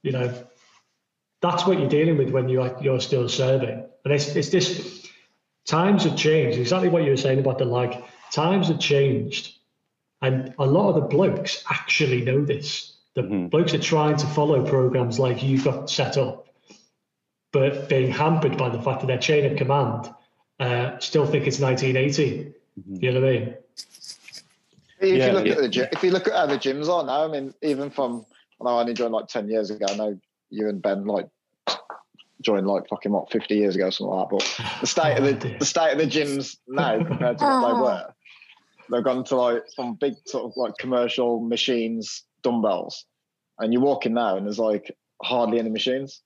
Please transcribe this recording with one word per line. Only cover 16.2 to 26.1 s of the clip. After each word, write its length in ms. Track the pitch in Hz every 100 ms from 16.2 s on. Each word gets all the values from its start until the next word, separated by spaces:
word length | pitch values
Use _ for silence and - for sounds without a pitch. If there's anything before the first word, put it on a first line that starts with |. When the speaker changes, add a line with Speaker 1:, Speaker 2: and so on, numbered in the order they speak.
| 131 - - _ _ - _ _ _ _ _ _ _
Speaker 1:
but 380 | 139 135 135 -
being 220 | 135 127
hampered 480 | - 156 165 143 -
by 100 | 123
the 140 | 113
fact 180 | 135 127
that 60 | 127
their 100 | 131
chain 340 | - 147 139
of 60 | -
command, 540 | 135 143 120 117 - - _ _ _ _
uh, 380 | 123 123 123 -
still 260 | - 160
think 220 | 139 151 139
it's 120 | 127
nineteen 380 | 135 127 131 127
eighty. 560 | 143 143 135 - - - _ -
Speaker 2:
Mm-hmm. 180 | 98 95
Speaker 1:
You 100 | 127
know 80 | 127
what 60 | 131
I 40 |
mean? 220 | 120 113 - _ - - - - - - - _ _ _ _ _ _
Speaker 3:
If 180 | 190 185
Speaker 2:
Yeah, 80 | 127
Speaker 3:
you 40 |
look 140 | 190 -
Speaker 2:
yeah. 60 |
Speaker 3:
at 60 | 156
the 100 | 127
gy-, 160 | 101 131
if 100 | -
you 80 | 185